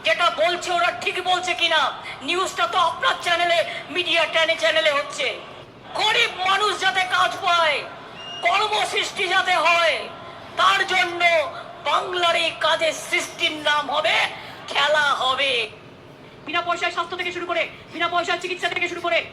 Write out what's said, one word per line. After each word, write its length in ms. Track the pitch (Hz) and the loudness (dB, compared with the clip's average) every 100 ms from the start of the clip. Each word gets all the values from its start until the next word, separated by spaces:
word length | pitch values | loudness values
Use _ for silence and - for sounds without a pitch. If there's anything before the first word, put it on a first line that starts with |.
যেটা 260 | - - 349 | 2 4 2
বলছে 420 | 330 330 349 349 | 4 0 0 -2
ওরা 200 | 349 349 | 0 0
ঠিক 320 | 339 - 359 | 0 -4 -2
বলছে 300 | 359 359 359 | 0 0 0
কিনা। 380 | 339 330 320 262 - - - | 0 2 4 2 -2 -12 -12
নিউজটা 460 | 269 349 370 - 349 | -4 -2 -2 0 0
তো 100 | 370 | 2
আপনার 380 | 339 339 523 - | 2 2 0 0
চ্যানেলে, 420 | 370 339 349 339 302 - - | 0 2 2 2 0 -4 -8
মিডিয়া 360 | 302 349 330 311 | -4 0 2 2
চ্যানে-, 300 | 330 320 330 | 2 0 2
চ্যানেলে 360 | 311 311 320 | 2 2 2
হচ্ছে। 480 | 285 285 - 262 185 - - - - - | 0 -2 -4 -6 -6 -12 -16 -18 -20 -12
গরিব 360 | - 415 440 466 - 370 | -2 0 2 2 0 0
মানুষ 320 | 392 415 349 | 2 2 2
যাতে 240 | 381 370 | 0 0
কাজ 280 | 370 370 359 - | 0 2 2 0
পায়, 420 | 381 339 320 285 - - - - - - | 2 4 4 2 -4 -12 -16 -16 -14 -2
কর্মসৃষ্টি 840 | 339 381 427 415 359 392 359 - 381 | 2 2 2 0 0 -2 -4 -2 0
যাতে 280 | 381 359 359 | 2 2 2
হয়, 540 | 311 339 339 262 - - - - - - | 4 4 4 0 -4 -12 -14 -16 -14 2
তার 300 | 359 392 381 | 4 4 2
জন্য 380 | 370 359 349 349 330 285 - - - 285 | 2 0 2 4 4 2 -4 -12 -8 -2
বাংলার 500 | 330 392 359 349 339 | 0 0 0 2 2
এই 160 | 330 311 | 0 0
কাজের 340 | 320 320 320 | 0 2 0
সৃষ্টির 580 | 294 - 349 - - 339 | -2 -2 -2 -2 -2 -2
নাম 400 | 311 302 294 285 | 0 0 0 2
হবে 220 | 285 311 - - - - - - | 0 2 0 -2 -6 -14 -16 -6
খেলা 340 | - 285 302 | 0 2 4
হবে। 680 | 294 269 254 269 277 247 220 - - - - - - - - | 4 2 0 0 0 0 -4 -8 -20 -20 -20 -20 -20 -18 -6
বিনা 160 | 349 | -4
পয়সায় 300 | 349 339 349 | -2 -2 -2
স্বাস্থ্য 260 | 349 349 359 | -2 -4 -4
থেকে 140 | 359 | -6
শুরু 140 | 349 349 | -6 -4
করে, 240 | 339 285 - - | -2 -2 -6 -14
বিনা 140 | 311 339 | -4 0
পয়সায় 320 | 349 339 349 | 0 0 -2
চিকিৎসা 300 | 359 359 349 | -2 -4 -2
থেকে 200 | 359 349 | -2 -4
শুরু 120 | 349 | -2
করে 240 | 349 339 - | 0 0 -2